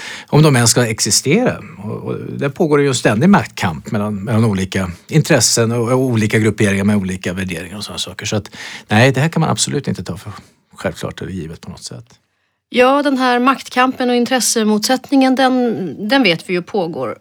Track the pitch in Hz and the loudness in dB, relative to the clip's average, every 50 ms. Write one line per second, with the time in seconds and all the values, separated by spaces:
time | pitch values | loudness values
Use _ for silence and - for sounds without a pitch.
0 | - - - - - - - 147 156 156 135 120 120 113 - 127 123 110 110 - | -14 -14 -14 -14 -6 2 4 6 6 6 6 4 4 4 4 2 2 0 0 -2
1 | - 113 104 - - 131 160 226 254 - - - - - - - - 110 117 110 | -2 0 0 0 2 2 0 2 2 0 -2 -4 -10 -16 -18 -14 -10 -10 -10 -8
2 | - - - - - - 120 123 135 143 - - 190 151 147 143 143 139 131 123 | -8 -8 -8 -8 -8 -10 -6 -4 -4 -4 -2 -2 0 2 4 4 4 2 0 -2
3 | - - 107 104 135 190 202 156 113 - - - - 92 82 69 - - 117 104 | -2 -2 0 2 4 4 4 4 2 -2 -6 -6 -4 -4 -4 -6 -8 -6 -4 -4
4 | 104 107 107 98 95 113 120 110 117 113 101 92 92 90 - 98 95 87 85 - | -4 -4 -4 -6 -4 -2 0 2 2 2 2 0 -2 -2 -2 -4 -4 -4 -8 -12
5 | - - - 156 143 - 160 123 113 - - 120 117 113 117 120 117 117 127 127 | -12 0 2 2 2 4 2 2 2 2 2 2 2 0 0 -2 0 0 2 2
6 | 135 131 120 110 107 107 - 110 107 110 104 - 110 101 98 98 98 104 104 104 | 2 2 2 2 2 2 2 2 2 2 2 2 2 2 2 2 2 2 2 2
7 | 95 92 92 90 - 98 90 95 95 92 90 80 90 87 98 107 - - 90 - | 0 -2 -6 -6 -6 -6 -6 -4 -6 -6 -6 -8 -10 -10 -12 -12 -12 -10 -8 -8
8 | - - 92 - 107 107 113 104 - - - - - - - - - - 107 107 | -8 -8 -8 -10 -8 -4 -4 -4 -4 -6 -12 -16 -14 -14 -14 -16 -6 0 4 4
9 | 123 135 123 131 143 165 - 170 156 - 117 110 - - 139 143 135 - 107 92 | 4 4 4 2 0 0 0 0 0 0 0 -2 -2 -2 -2 -4 -4 -4 -6 -6
10 | 90 - 87 92 - 107 101 - - _ _ _ _ _ _ - - 98 - - | -6 -10 -10 -10 -12 -14 -16 -18 -20 _ _ _ _ _ _ -8 -6 -6 -6 -6
11 | - - - - - - 95 92 76 80 82 - - - 85 - - - - 120 | -10 -10 -10 -10 -10 -8 -8 -8 -8 -10 -12 -14 -14 -16 -16 -14 -14 -16 -16 -16
12 | - _ _ _ _ _ _ _ _ _ _ _ _ _ - 233 247 254 269 285 | -18 _ _ _ _ _ _ _ _ _ _ _ _ _ 0 2 4 4 4 4
13 | 277 294 269 254 262 254 247 247 247 262 262 226 - - - 247 254 262 262 - | 2 0 0 2 2 2 2 2 2 2 0 0 -4 -4 0 2 2 2 2 -2
14 | 254 247 247 240 240 233 262 254 - - - 240 214 214 214 208 214 233 262 262 | -2 0 2 0 0 0 0 0 0 0 0 0 2 2 2 2 2 0 0 0
15 | - - 285 269 262 262 262 240 269 254 254 254 247 240 220 - 190 165 120 - | 0 2 2 4 4 4 4 4 4 2 2 2 0 0 0 -2 -4 -6 -6 -6
16 | 196 208 269 277 254 190 165 165 - - 185 180 175 - - 208 175 160 156 131 | -2 0 2 2 4 2 2 0 -2 -4 -4 -4 -4 -2 -2 -2 -2 -2 -4 -6
17 | 131 107 - - | -6 -6 -6 -8